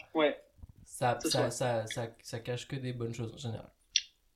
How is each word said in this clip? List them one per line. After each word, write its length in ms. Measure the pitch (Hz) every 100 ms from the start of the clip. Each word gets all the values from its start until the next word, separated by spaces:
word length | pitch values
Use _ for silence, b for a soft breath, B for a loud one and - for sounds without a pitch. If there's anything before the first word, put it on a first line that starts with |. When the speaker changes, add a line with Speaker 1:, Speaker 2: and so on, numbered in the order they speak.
| -
Speaker 1:
Ouais. 240 | 160 147 - - _ - -
Speaker 2:
ça, 340 | - - 131 -
Speaker 1:
C'est 80 | 160
Speaker 2:
ça, 220 | 131 123
Speaker 1:
ça. 340 | - 127 113 110
Speaker 2:
ça, 20 |
ça, 280 | - 117 -
ça 180 | - 120
cache 280 | 131 123 -
que 80 | 139
des 160 | 123
bonnes 220 | 123 117
choses 180 | 120 117
en 40 | -
général. 320 | 120 107 - - _ - - _ _